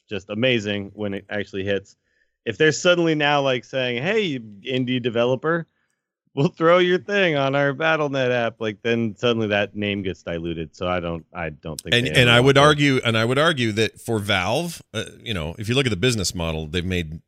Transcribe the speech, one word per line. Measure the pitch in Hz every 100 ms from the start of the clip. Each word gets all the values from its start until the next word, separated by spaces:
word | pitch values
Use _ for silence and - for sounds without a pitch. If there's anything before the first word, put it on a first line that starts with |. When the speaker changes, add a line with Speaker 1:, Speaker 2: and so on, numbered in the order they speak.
| _
Speaker 1:
just | 101 98
amazing | 104 127 120 104 101 98
when | 98 104
it | 98 98
actually | 104 98 98 98
hits. | 98 - _ _ _ _ _ -
If | 110
they're | 156
suddenly | - 180 175 165 156
now, | 147 147
like, | 139 127 -
saying, | 135 127 120
"Hey, | 156 220 196 135
indie | 110 101 123 131 123 127
developer, | 120 113 120 131 156 170 160 _ _ _ _ _ _ 139
we'll | 165
throw | - 165 180
your | 180 185
thing | - 202 180 143
on | 135
our | 139 143
Battle | 135 160 160 147
Net | 135 127
app," | 123 117 113
like, | 110 101
then | 117 117 113 95
suddenly | 120 113 107
that | 101 101 104
name | 104 101
gets | 95 87
diluted. | - 85 85 82 80 -
So | 90
I | 90
don't, | 85 82 -
I | 87 82
don't | 76 85 76
think | -
Speaker 2:
And, | 120 123
Speaker 1:
they |
Speaker 2:
and | -
Speaker 1:
ever | 123
Speaker 2:
I | 120
Speaker 1:
want | 131
Speaker 2:
would | 135
Speaker 1:
to. |
Speaker 2:
argue, | 147 147 143 131
and | 120 110
I | 113
would | 131
argue | 165 143 117
that | 104 107 -
for | - 113
Valve, | 101 98 90 131 175 170 -
uh, | 110 90 85
you | -
know, | 92 78 85
if | 104
you | 127
look | 135
at |
the | 92
business | 127 113 90
model, | 90 82 80 78
they've | 90 87
made, | 90 78 82